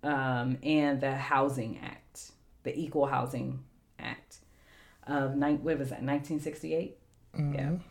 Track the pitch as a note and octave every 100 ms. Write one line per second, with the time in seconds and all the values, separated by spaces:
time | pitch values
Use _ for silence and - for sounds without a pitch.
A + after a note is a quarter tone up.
0 | C#3+ C#3+ C3 B2+ B2+ B2+ D3 D#3 D3 C#3
1 | C#3 C3+ C3+ C#3 C#3 C3 A2+ - - -
2 | - - - - - - - - D#3 D3+
3 | C#3 C3 A#2+ A#2+ C3 C3 - _ _ -
4 | - - - - - - - - - -
5 | - C#3+ C3+ C#3 C#3+ D3 C#3+ D#3 C3+ -
6 | C3 C#3+ C#3+ D#3 D#3 D3+ D#3+ D#3+ F3+ -
7 | _ _ - - D3 C#3 C#3 F3+ -